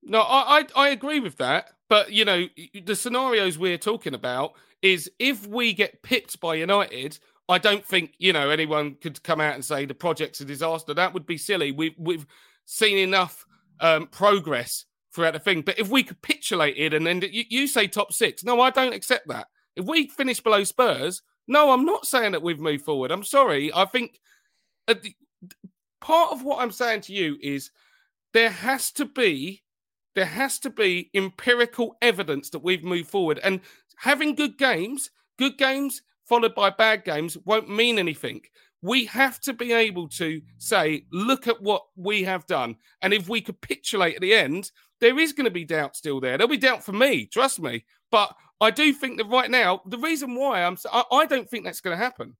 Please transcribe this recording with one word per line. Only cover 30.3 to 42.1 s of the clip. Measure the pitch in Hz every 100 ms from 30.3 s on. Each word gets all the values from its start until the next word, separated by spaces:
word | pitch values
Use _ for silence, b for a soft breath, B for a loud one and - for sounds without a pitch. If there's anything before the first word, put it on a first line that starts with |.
| 165 269 -
to | 277
be | - 202 180 175
empirical | 196 190 - - 240 233 240 226 -
evidence | 240 190 185 139 -
that | 165
we've | 160 185 165
moved | 175 170
forward. | 202 175 151
And | 196 190 b b b b
having | 233 277 302 285
good | 294 -
games, | 269 190 190 262 - _ _ _
good | 269 -
games | 262 269 277 - _ _
followed | _ 240 226 226
by | 202
bad | 196 220 214
games | 180 151 165 156
won't | 175 214 190
mean | 202 240 220
anything. | 175 147 131 101 _ b b _
We | 175 254 220
have | 233 269 240
to | -
be | 233 240
able | 233 226 180 165
to | - 165 160 - -
say, | - 208 156 156 _
"Look | 170 220 262 233
at | 226
what | 202 202 - -
we | 185